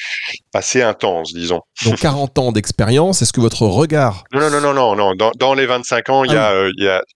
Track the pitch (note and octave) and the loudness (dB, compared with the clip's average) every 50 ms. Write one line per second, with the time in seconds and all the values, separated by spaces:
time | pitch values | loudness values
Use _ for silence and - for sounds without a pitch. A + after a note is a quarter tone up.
0 | - - - - - - - - _ _ - G2+ - - - B2+ B2 A2 G2+ - | -12 -10 -10 -10 -10 -10 -12 -14 _ _ -6 -4 -4 0 0 0 2 0 0 -2
1 | - G#2 F2+ E2 D#2+ D#2+ E2+ E2+ E2+ E2+ F2 E2 - _ - - - A2+ A2+ - | -2 -2 -2 -4 -6 -8 -8 -6 -4 -2 -2 -4 -4 _ -10 -2 -2 -2 0 0
2 | - D#3 C3+ C#3+ C#3 C3 - C#3+ C3 B2 A2 G#2+ G2 - - - A2 G#2 B2 C#3+ | 0 0 0 0 -4 -4 -2 -2 -2 0 0 -2 -2 -2 -2 -2 0 2 2 2
3 | E3 F#3+ F#3+ - A#2+ - - B2+ A#2 A2+ - - A2+ G#2 F2 A#2+ D#3 D3+ D3+ D3+ | 2 2 0 0 0 0 0 2 0 0 2 2 0 2 2 2 0 2 2 0
4 | C3+ A#2 F#2+ F2+ - - - C#3 D3+ D3+ C#3+ D3 D3 C#3+ C#3 C#3 B2+ A2 G2+ G#2 | 0 0 -2 -4 -10 -4 -2 0 0 2 0 0 0 2 2 2 2 2 2 2
5 | G2+ G2 F#2+ F#2 G#2+ A2+ A#2+ B2 B2+ C3+ C3+ C3+ C3+ A#2+ B2 B2 A#2+ - B2 A#2 | 0 0 2 2 0 0 2 2 0 2 2 2 2 0 0 -2 -2 -2 -2 -2
6 | - - C3+ C3+ C3 B2 A2+ A2 G#2+ G#2+ G2 F#2+ G2 F#2+ F2+ F#2+ G2+ G2 F#2 F#2 | 0 0 0 0 2 2 2 2 2 2 2 2 0 0 -2 0 0 0 0 0
7 | - _ - | -2 _ -6